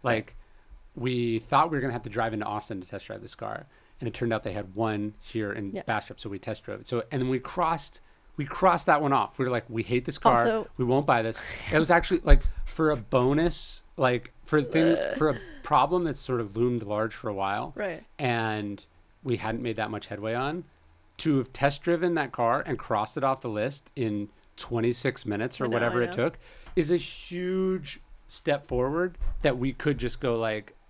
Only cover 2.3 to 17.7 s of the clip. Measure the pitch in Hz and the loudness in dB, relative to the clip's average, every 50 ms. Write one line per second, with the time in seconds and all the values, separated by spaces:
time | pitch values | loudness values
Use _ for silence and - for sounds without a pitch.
2.3 | 107 107 104 107 104 107 - - 110 95 90 - - 98 - - 107 104 104 104 | -2 -4 -4 -4 -6 -6 -6 -8 -10 -10 -10 -10 -12 -12 -10 -10 -12 -12 -12 -16
3.3 | - - 113 107 107 - - - _ - _ _ _ - 131 117 101 - 123 117 | -14 -10 -8 -8 -8 -8 -12 -16 _ -20 _ _ _ -8 -6 -6 -4 -2 0 0
4.3 | 113 110 - 107 90 98 101 95 92 101 113 110 107 104 104 107 104 - - - | 0 0 -2 -4 -6 -6 -8 -8 -4 -2 0 0 0 -2 -2 -4 -6 -10 -20 -8
5.3 | - 113 107 101 101 113 104 98 95 - - - 113 104 - - - - - 107 | -4 -4 -4 -2 -4 -4 -6 -6 -6 -8 -4 -2 -2 -2 -2 -6 -16 -12 -10 -10
6.3 | 98 95 - - 110 - _ - 101 104 110 - 127 117 113 - - 135 127 131 | -10 -8 -6 -8 -8 -8 _ -10 -10 -10 -8 -4 -4 -4 -4 -2 -4 -2 -2 0
7.3 | 131 127 127 - - 185 175 160 170 156 - - - - - - - _ _ - | -2 -2 -4 -6 -2 -2 0 0 0 -2 -4 -12 -14 -18 -20 -20 -20 _ _ -18
8.3 | - - 147 143 - - 185 190 175 170 - - 156 147 151 139 139 127 101 - | -8 -8 -8 -8 -4 4 4 4 4 4 4 4 4 4 6 4 4 2 2 0
9.3 | - - 131 123 123 117 - - 113 113 110 - 123 123 120 - - - - 226 | -2 -2 -2 0 0 -2 -4 -4 -4 -4 -2 0 0 0 0 -2 -8 4 4 6
10.3 | 123 120 117 233 220 220 208 - - - 127 120 127 139 147 143 135 117 110 113 | 6 8 6 4 2 0 -4 -6 -4 -2 0 2 2 2 4 4 4 4 2 0
11.3 | 110 - - - - - - - - 151 160 160 175 170 170 - 190 165 - - | -4 -6 -10 -12 -12 -12 -6 0 2 2 4 6 4 4 4 4 0 0 8 10
12.3 | 143 139 - - - - - - - - 160 156 151 123 107 - - 131 123 127 | 10 10 10 4 0 0 -4 -6 0 2 2 2 2 0 -2 2 4 4 6 6
13.3 | 143 151 165 175 165 - - - - - - - - - 131 127 123 120 - - | 4 4 4 2 0 -2 -6 -8 -8 -10 -14 -16 -4 0 2 2 2 0 -4 -8
14.3 | - - - - - 151 139 - - 160 165 165 165 - - - - - 156 151 | -20 -20 -6 2 2 2 2 2 2 4 4 4 4 2 0 -4 0 0 2 2
15.3 | 139 - - - - - - - 151 135 131 143 175 180 175 160 135 - - - | 2 0 -6 -14 -18 -16 -4 2 4 4 4 4 2 0 0 -2 -4 -6 -4 -4
16.3 | 131 120 113 101 98 110 120 123 123 120 110 101 104 104 110 113 - - - 110 | -2 -2 -2 -4 -2 0 2 2 2 -2 -4 -2 -2 -2 -2 -2 -4 -6 -8 -6
17.3 | 101 95 95 95 101 107 123 147 | -4 -2 -2 -2 -2 -4 -4 -8